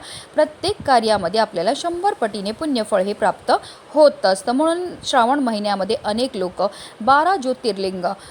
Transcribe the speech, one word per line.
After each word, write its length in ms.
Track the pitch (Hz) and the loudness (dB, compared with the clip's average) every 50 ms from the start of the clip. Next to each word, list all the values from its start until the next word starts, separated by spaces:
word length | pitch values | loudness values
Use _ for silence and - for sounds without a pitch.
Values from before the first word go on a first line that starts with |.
| - - - - - - - | -2 -6 -16 -18 -18 -4 0
प्रत्येक 480 | - 302 302 - - - 359 415 - - | 0 0 0 -2 -4 -4 -4 -4 -2 0
कार्यामध्ये 540 | 285 262 233 220 220 214 208 185 170 190 220 | 2 2 4 4 2 2 0 0 0 0 0
आपल्याला 320 | 220 202 - 170 170 208 285 | 0 0 -2 -2 -2 0 -2
शंभर 360 | 277 - 349 349 349 370 403 | -2 -4 -6 -4 -2 -2 -2
पटीने 380 | 403 - 247 214 196 208 190 202 | -2 -2 -4 -4 -4 -4 -6 -6
पुण्यफळ 520 | 220 - 320 311 269 233 214 - 220 190 | -6 -4 -4 -2 -2 -2 0 0 0 0
हे 100 | 185 202 | 0 0
प्राप्त 400 | 214 - 214 185 165 - - - 277 - - - - - - - | -2 0 0 0 -2 -2 0 0 0 0 0 -6 -20 -20 -16 -2
होत 360 | - 285 302 285 294 - - | 4 6 6 6 6 4 2
असतं. 260 | 190 196 190 - 254 | 2 2 2 0 0
म्हणून 340 | 240 269 311 330 330 349 359 349 - - - | 0 2 2 2 0 0 -4 -6 -10 -10 -4
श्रावण 340 | - - 262 226 233 269 294 | 0 2 4 4 4 2 2
महिन्यामध्ये 580 | 269 240 220 208 208 208 202 190 190 190 220 - - | 0 0 0 -2 -2 -2 -2 -2 -2 -2 -2 -2 -2
अनेक 320 | 202 208 220 254 262 - | -4 -2 -2 -2 -2 -2
लोक 260 | 202 185 180 185 - 180 202 - - - - - - | -4 -4 -4 -2 -2 -2 -2 -4 -8 -18 -16 -14 -2
बारा 360 | 214 240 269 285 320 349 392 | 2 4 4 4 4 2 0
ज्योतिर्लिंग 680 | 359 247 254 254 - - 233 196 196 190 190 190 185 180 190 196 - - - | 0 -2 -4 -4 -4 -4 -4 -4 -2 -4 -4 -4 -4 -4 -4 -4 -6 -12 -18